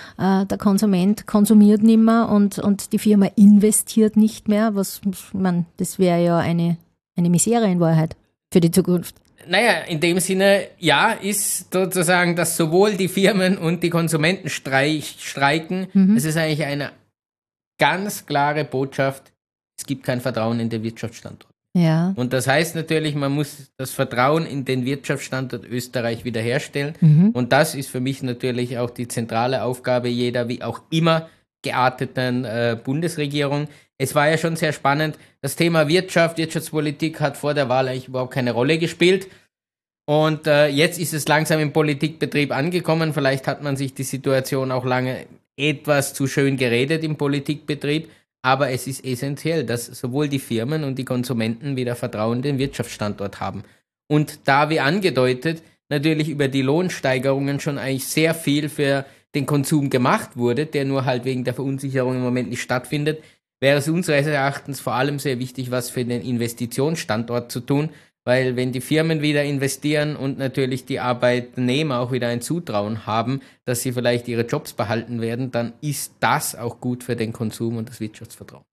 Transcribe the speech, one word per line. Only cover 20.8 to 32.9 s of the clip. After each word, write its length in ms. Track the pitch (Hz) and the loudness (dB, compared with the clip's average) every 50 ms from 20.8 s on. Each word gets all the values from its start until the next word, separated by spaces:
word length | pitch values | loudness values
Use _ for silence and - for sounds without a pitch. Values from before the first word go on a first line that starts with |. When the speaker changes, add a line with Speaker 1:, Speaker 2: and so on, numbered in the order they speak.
| 107 | -6
Speaker 2:
Wirtschaftsstandort. 640 | 113 113 - - - - - - - - - - _ _ _ _ _ - | -6 -8 -8 -10 -12 -12 -12 -18 -18 -18 -18 -20 _ _ _ _ _ 0
Speaker 1:
Ja. 380 | 180 175 160 160 165 170 185 196 202 | 2 2 4 4 2 0 0 -2 -2
Speaker 2:
Und 160 | 123 123 131 | -2 -2 0
das 140 | 131 - 135 | 0 2 2
heißt 280 | 135 151 170 165 - | 2 2 2 0 -2
natürlich, 400 | 165 156 - 160 156 156 156 143 | -6 -4 -2 -2 0 0 0 -2
man 160 | 151 139 139 | -2 -2 0
muss 400 | 139 147 151 143 - - 135 - _ - | 0 -2 -2 -4 -6 -16 -20 -18 _ -12
das 140 | 131 - | -12 -8
Vertrauen 540 | - - 135 131 117 117 123 139 156 165 160 | -4 -4 -4 -2 0 2 2 2 2 0 -2
in 200 | - 123 143 127 | -4 -6 -6 -4
den 180 | 127 131 131 123 | -4 -2 -2 -2
Wirtschaftsstandort 840 | 127 143 135 - - 147 131 - - 135 131 131 123 - 117 - | -2 -4 -4 -4 -4 -6 -6 -6 -6 -6 -6 -6 -6 -8 -10 -10
Österreich 600 | - 117 123 120 - - 127 113 117 117 110 - | -8 -6 -6 -6 -4 -4 -4 -2 -2 -4 -4 -6
wiederherstellen. 680 | 123 113 113 110 120 123 143 - - - 143 143 147 160 - | -6 -6 -4 -2 -2 -2 -2 -4 -4 -6 -6 -6 -6 -2 4
Speaker 1:
Mhm. 300 | 175 156 151 156 180 214 | 6 6 8 8 6 6
Speaker 2:
Und 240 | 233 240 123 117 135 | 4 2 0 2 4
das 220 | 135 160 160 - | 4 4 2 -2
ist 140 | 139 135 - | -8 -8 -8
für 120 | - 131 | -6 -4
mich 200 | 127 135 135 - 135 | -4 -4 -4 -4 -4
natürlich 540 | 127 120 120 - 127 120 120 123 123 127 117 | -6 -6 -4 -4 -4 -2 -2 -4 -4 -4 -4
auch 120 | 123 120 | -6 -6
die 180 | - - 123 120 | -6 -8 -10 -6
zentrale 560 | - 123 113 113 113 113 120 127 135 117 104 | -6 -6 -4 -2 -2 -2 0 0 0 -2 -2
Aufgabe 460 | 120 127 - - 127 123 123 117 123 | -4 -4 -4 -2 -2 0 0 0 -2
jeder, 400 | 120 120 123 120 120 123 120 117 | -2 -2 -2 -2 -2 -2 -2 -4
wie 140 | 123 - 87 | -6 -6 -6
auch 180 | 117 123 - - - | -8 -8 -10 -8 -2
immer 400 | 165 160 165 170 160 160 160 - _ _ _ _ _ _ | 0 2 2 2 2 0 -2 -6 _ _ _ _ _ _
gearteten, 840 | - 127 117 127 127 127 127 - 139 - - 131 127 127 123 123 127 | -8 -4 0 2 2 2 2 0 -6 -6 -4 -4 -2 -2 -2 -2 -4
äh, 340 | 120 107 120 120 120 117 131 - | -4 -2 -2 0 0 0 -2 -4
Bundesregierung. 840 | 131 | -4